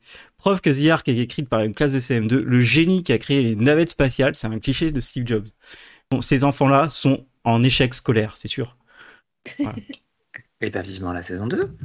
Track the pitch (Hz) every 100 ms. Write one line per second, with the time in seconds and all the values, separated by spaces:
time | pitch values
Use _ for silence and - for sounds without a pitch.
0 | _ - - _ 196 190 160 139 156 160
1 | - 117 120 - 135 110 107 101 147 135
2 | 120 120 110 131 123 123 117 156 170 185
3 | 170 113 - 139 117 107 127 156 170 -
4 | 135 - 135 - 113 110 - 131 208 131
5 | - 131 120 110 107 _ - - - -
6 | - 131 - 135 139 - 139 139 156 -
7 | 139 135 - _ 117 113 131 - 127 -
8 | - 110 107 - - - 120 _ _ _
9 | - - _ _ - - 247 214 202 -
10 | _ _ _ - _ - 104 101 92 95
11 | 90 90 85 92 110 196 392 -